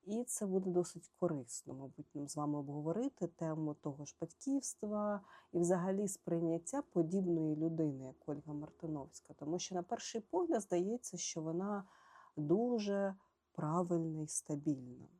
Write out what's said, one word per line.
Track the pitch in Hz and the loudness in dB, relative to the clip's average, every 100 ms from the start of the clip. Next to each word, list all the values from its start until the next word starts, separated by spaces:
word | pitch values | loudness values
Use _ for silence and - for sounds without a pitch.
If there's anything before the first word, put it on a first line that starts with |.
І | - 214 | -4 -4
це | 247 - 202 | -2 -2 2
буде | 185 185 | 2 4
досить | 175 175 170 - _ | 4 2 -4 -16 _
корисно, | 180 151 120 - - | 0 0 -4 -12 -8
мабуть, | 135 139 151 151 | -10 -10 -12 -12
нам | 147 143 | -8 -6
з | 151 | -2
вами | 147 147 | 0 0
обговорити | 139 143 151 180 269 - 170 | -2 -4 -2 0 -2 -2 -6
тему | - 160 156 156 | -4 -4 -2 -2
того | 151 151 143 | -2 -6 -6
ж | 147 - | -10 -8
батьківства | 160 - - 277 - - 214 208 208 202 190 - _ | -8 -6 -2 -2 -2 -6 -4 0 0 -2 -6 -20 _
і | 175 | 2
взагалі | 175 180 180 190 208 | 4 4 4 0 0
сприйняття | - - 170 165 165 170 277 | -4 0 2 2 0 0 -4
подібної | 285 185 160 190 185 165 156 151 | 0 2 4 4 4 4 4 2
людини, | 160 165 156 135 | 2 2 0 0
як | 131 - - | -8 -12 -6
Ольга | 147 151 | -6 -6
Мартиновська. | 147 151 - 165 151 139 - _ | -8 -8 -10 -6 -6 -6 -14 _
Тому | 147 147 175 | -10 -4 -4
що | - | -2
на | 180 | -4
перший | 175 175 - 226 | -2 -4 -4 -6
погляд | - 339 349 269 | -2 0 2 2
здається, | - 175 185 240 - 175 | 2 2 2 -2 -6 -6
що | - - | -6 -4
вона | 160 165 196 208 196 - - - - - | -2 -2 -2 -4 -6 -18 -20 -20 -14 -4
дуже | 147 185 247 240 208 202 196 190 _ _ _ | 4 6 6 2 2 2 0 -2 _ _ _
правильна | - 156 165 180 170 165 156 | -4 0 2 2 2 2 -2
і | 151 | -4
стабільна. | - - 151 151 135 127 123 - - | -6 -4 -2 0 -2 -4 -14 -18 -20